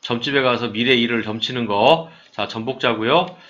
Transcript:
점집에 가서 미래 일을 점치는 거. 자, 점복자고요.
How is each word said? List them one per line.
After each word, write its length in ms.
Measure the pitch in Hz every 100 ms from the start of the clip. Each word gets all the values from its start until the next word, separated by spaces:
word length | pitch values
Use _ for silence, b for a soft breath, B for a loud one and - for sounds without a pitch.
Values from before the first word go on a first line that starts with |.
점집에 400 | - 120 127 139
가서 280 | 131 117 117
미래 260 | 107 120
일을 280 | 123 117 117
점치는 440 | 107 110 113 123 113
거. 440 | 101 120 160 B B B
자, 180 | - 101
점복자고요. 880 | 113 117 127 127 110 113 160 175 B B